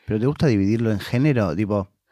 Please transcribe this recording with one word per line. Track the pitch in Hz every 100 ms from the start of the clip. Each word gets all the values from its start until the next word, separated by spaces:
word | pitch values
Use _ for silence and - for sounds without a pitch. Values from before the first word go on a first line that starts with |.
| -
¿Pero | 107
te | 123
gusta | 151 156
dividirlo | 104 98 113 113
en | 104
género? | - 123 151 127 98
Tipo, | 80 104 104 95 _ _